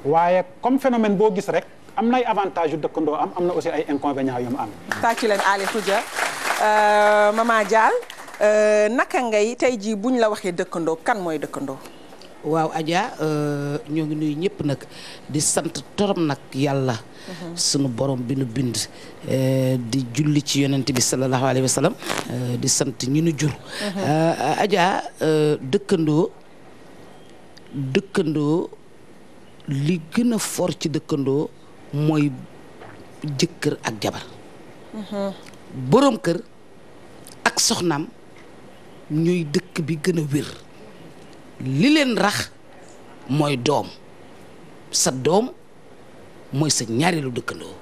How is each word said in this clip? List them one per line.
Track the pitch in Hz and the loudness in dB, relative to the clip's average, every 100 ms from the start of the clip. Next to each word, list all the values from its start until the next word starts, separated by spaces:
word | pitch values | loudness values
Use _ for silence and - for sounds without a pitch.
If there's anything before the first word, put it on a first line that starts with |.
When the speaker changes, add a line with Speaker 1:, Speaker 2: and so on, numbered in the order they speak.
Speaker 1:
Waaye | 139 165 175 185 180 - | 2 2 4 2 0 -4
comme | 233 269 | 0 2
phénomène | 269 240 214 190 | 2 2 2 4
boo | 214 | 4
gis | 196 190 | 2 0
rek, | 160 - - - - | -2 -2 -20 -8 -2
am | 226 | 2
nay | 254 | 2
avantages | 233 208 190 - 165 | 2 0 -2 0 -2
yu | 156 | -2
dëkkandoo | 151 - 156 | -4 -2 -2
am, | 151 175 185 | 0 -4 -2
am | 175 | 0
na | |
aussi | 170 160 | 0 -2
ay | 151 - | -4 -2
inconvénients | 139 143 135 131 123 | -2 -2 -2 -2 -2
yu | 123 | -4
mu | 135 | -4
am. | 117 - - - | -6 -10 -8 -2
Speaker 2:
Tàccu | 233 233 226 | 0 0 0
leen | 202 185 | 2 2
Ali | 196 | 0
Khoudia. | 196 226 190 202 - - - - - - | -2 -2 0 -2 -2 -4 -4 -4 -4 0
Euh, | 214 214 208 208 208 208 208 | 4 4 4 6 6 6 4
Maman | 220 233 226 | 4 2 2
Dial, | 196 220 233 494 - - - - | 4 4 6 2 -4 -16 -16 2
euh, | 208 214 214 214 214 | 4 6 6 6 4
naka | 254 359 359 | 2 0 0
ngay | 240 214 214 240 | 2 2 2 2
tey | 247 247 | 0 0
jii | 202 214 | -4 -2
buñ | 233 254 | 0 2
la | 220 | 2
waxee | 208 190 | 2 -4
dëkkandoo, | 175 185 185 160 165 | -4 -4 -2 -2 -2
kan | - 226 | -2 -2
mooy | 175 151 | -2 -4
dëkkandoo? | - 147 139 135 - - - - - - | -6 -8 -8 -10 -14 -20 -20 -20 -20 -10
Speaker 3:
Waaw, | - 160 156 | -2 0 0
Adja, | 160 160 170 247 - | -2 0 0 -2 -4
euh, | 156 151 147 143 143 147 - | -2 0 -2 -2 -4 -6 -4
ñoo | 156 151 | -4 -2
ngi | |
nuyu | 156 156 147 | -2 -2 -2
ñëpp | 190 - | -4 -2
nag, | 147 135 - - - - - | -4 -4 -8 -18 -18 -18 -6
di | 139 | -2
sant | - 196 160 147 - - | 0 0 -2 -8 -10 -2
torop | 202 180 | 0 2
nag | 156 139 - | 0 -2 -6
Yàlla, | 135 143 139 131 110 - - - | -2 0 2 0 -2 -8 -18 -14
Speaker 2:
Mhm. | 170 170 170 | -12 -10 -4
Speaker 3:
sunu | - 143 135 | -2 0 0
borom | 117 139 127 | 0 -2 -2
bi | 120 135 | -2 -2
nu | |
bind, | 127 117 123 110 - - - - - | -2 -2 -2 -2 -8 -12 -18 -14 -4
euh, | 131 131 131 131 131 | 0 2 2 2 0
di | 117 135 123 | -2 -4 -2
julli | 123 151 147 | 0 2 2
ci | - 139 | 2 0
Yonent | 139 139 131 | 2 2 0
bi | 123 | 0
sallallahu | - 127 131 131 | 0 0 2 2
alayhi | 131 131 | 2 2
wa | 131 | 2
sallam, | - 156 - - - 123 | 2 0 0 -6 -6 -4
euh, | 123 123 120 | -6 -4 -2
di | 131 | 0
sant | - 143 - 123 | 0 -2 -2 0
ñi | 143 | 2
nu | 165 147 | 2 0
jur. | 151 | -2
Speaker 2:
Mhm. | - - - 208 190 | -2 -12 -8 -6 -2
Speaker 3:
Euh, | 180 156 165 - 135 - | 0 2 2 2 0 0
Adja, | 196 190 180 - - - | 2 4 2 0 -6 -2
euh, | 156 156 151 147 | 2 4 4 2
dëkkandoo, | 135 202 - 185 156 151 202 - - - - - - - - - - - - - - | 0 -2 2 2 4 2 2 -4 -20 -20 -20 -20 -20 -20 -20 -20 -20 -20 -20 -20 -12
dëkkandoo, | 131 131 135 - - 160 151 147 165 - - - - - - - - - - - | -6 0 -2 0 -2 0 0 2 0 -2 -12 -20 -20 -20 -20 -20 -20 -20 -16 -6
li | 139 147 175 156 | -4 -2 -4 -4
gën | - 240 | -2 0
a | 220 | 0
fort | - - 180 147 | -4 -2 -4 -2
ci | 170 | -4
dëkkandoo | 151 - 151 135 135 160 - - - - | -4 -4 -2 0 0 -2 -10 -20 -20 -8
mooy | 143 151 151 147 127 - - - - - - - - 156 135 | 0 2 2 0 -2 -14 -20 -20 -20 -20 -20 -20 -12 -8 -2
jëkkër | 170 - 147 139 | -2 0 -4 -4
ak | - 107 | -8 -4
jabar. | 104 - - - - - - - - | -6 -6 -14 -18 -20 -20 -20 -20 -16
Speaker 2:
Mhm. | 220 196 202 196 190 - - - 131 127 | -14 -8 -6 -6 -8 -18 -20 -16 -10 4
Speaker 3:
Borom | 214 277 220 | 6 6 2
kër | 170 165 - - - - - - - - - - | -2 -4 -6 -20 -20 -20 -20 -20 -20 -20 -20 -6
ak | - - | -4 -2
soxnaam | - 226 175 143 170 - - - - - - - - - - | -2 0 -2 -2 -4 -12 -20 -20 -20 -20 -20 -20 -20 -20 -4
ñooy | 151 165 180 | 0 2 0
dëkk | 151 180 - - | 0 -2 -2 -8
bi | 151 160 | -4 -2
gën | 180 170 | 0 0
a | 147 | 0
wér. | 143 - - - - - - - - - - - - | -2 -4 -12 -20 -20 -20 -20 -20 -20 -20 -20 -20 -10
Li | 131 135 247 | -4 2 6
leen | 311 269 214 | 6 4 2
rax | 117 - - - - - - - - - - | 0 0 -8 -12 -20 -20 -20 -20 -20 -20 -2
mooy | 143 147 135 | 0 2 2
doom. | 120 135 98 - - - - - - - - - - | 2 0 -2 -14 -20 -20 -20 -20 -20 -20 -20 -20 -6
Sa | - 175 | 0 0
doom | 131 131 185 247 - - - - - - - - - - | 0 2 2 2 -8 -20 -20 -20 -20 -20 -20 -20 -20 -6
mooy | 135 151 | -2 0
sa | - | 0
ñaareelu | 113 113 170 170 135 | -2 0 0 0 -4
dëkkandoo. | 120 - - - - | -6 -8 -10 -14 -16